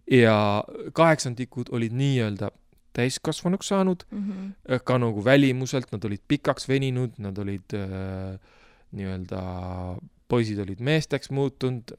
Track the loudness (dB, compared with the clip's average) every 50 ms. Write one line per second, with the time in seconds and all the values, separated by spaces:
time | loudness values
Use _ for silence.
0 | _ 4 6 8 8 8 6 6 4 4 2 0 -2 -4 -10 -12 -12 -6 2 6
1 | 6 6 6 4 2 -4 -6 -6 -8 -8 -6 -8 -6 -4 -2 -2 -2 -2 0 0
2 | 2 2 2 2 2 0 -2 -2 -4 -6 -6 _ _ _ _ _ _ _ -2 -2
3 | 0 0 -2 -2 -4 -4 -4 -2 -2 -2 -2 -2 -2 0 0 2 2 2 0 -2
4 | -6 -10 -10 -8 -6 -6 -6 -8 -8 -10 -12 -12 -4 -2 -2 -2 0 0 2 2
5 | 2 2 0 0 4 6 6 6 6 4 2 0 -2 -2 -4 -4 -4 -4 -6 -6
6 | -4 -4 -6 -6 -2 -2 -2 0 0 0 -2 -2 -2 0 0 0 0 0 0 -2
7 | -2 -4 -6 -8 -8 -8 -6 -6 -4 -4 -6 -6 -8 -8 -8 -6 -6 -6 -6 -6
8 | -6 -6 -6 -8 -8 -8 -10 -12 -16 _ _ _ _ _ _ _ _ _ -10 -8
9 | -8 -6 -6 -6 -8 -8 -8 -8 -6 -6 -6 -6 -6 -6 -6 -6 -6 -8 -8 -10
10 | -12 -16 -20 _ _ _ 0 0 2 0 -2 -4 -4 -6 -6 -4 -2 0 0 0
11 | 0 -2 -4 -6 -4 -4 -2 -2 -2 -2 -2 _ -4 -4 -4 -4 -8 -12 -10